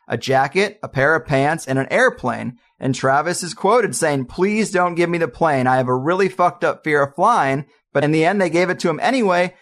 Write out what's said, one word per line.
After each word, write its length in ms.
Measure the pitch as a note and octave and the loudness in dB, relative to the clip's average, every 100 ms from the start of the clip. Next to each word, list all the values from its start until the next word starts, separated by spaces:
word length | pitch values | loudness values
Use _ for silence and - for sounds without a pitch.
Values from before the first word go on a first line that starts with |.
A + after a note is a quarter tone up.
| - | -8
a 120 | A#2+ | -6
jacket, 600 | - C3 C#3 F#3 G3+ - | 0 0 2 0 -2 -4
a 60 | - | -8
pair 260 | C3+ C#3 | 0 2
of 120 | D#3+ D#3+ | 2 0
pants, 400 | D3+ C#3+ D#3+ - | 0 0 -2 -2
and 120 | C3 | -4
an 120 | - | 0
airplane. 680 | F#3+ B3+ B3 B3+ A3+ A2+ B2 _ _ | 2 2 0 -6 -6 -8 -12 _ _
And 160 | C3+ | -4
Travis 480 | C3 C3 C#3 D3+ F3 | -2 0 0 0 -4
is 120 | F3+ | -8
quoted 420 | - F#3+ A#3+ G3+ C3+ | -4 2 2 0 -2
saying, 300 | D#3 C#3+ B2+ | -2 -2 -4
"Please 440 | - F#3+ G#3+ G#3 | -2 0 0 0
don't 260 | F3+ F3+ E3 | 0 0 0
give 120 | E3+ | 0
me 80 | E3+ | 0
the 120 | E3 | -4
plane. 380 | - E3 C#3 B2+ | 0 0 2 2
I 120 | C3 | 2
have 100 | B2 | 0
a 80 | B2+ | 0
really 320 | C#3 F#3 G3 | 0 0 0
fucked 340 | - F3+ E3 | 0 0 0
up 220 | E3 - | -2 -2
fear 180 | D#3 D3 | -2 0
of 120 | C#3 | 0
flying." 500 | - G3 A#3 C#3 C3+ D3+ _ _ | 0 2 2 0 -2 -6 _ _
But 100 | D3 | -2
in 80 | D3 | 0
the 120 | D#3 | 2
end, 160 | D#3+ G3+ | 2 2
they 80 | F3+ | 0
gave 220 | E3 F3+ | 0 0
it 80 | F3 | 0
to 100 | F#3 | -2
him 100 | D3+ | -2
anyway. 520 | G3+ C4 G#3 F3 F3+ - | -2 0 0 0 -2 -6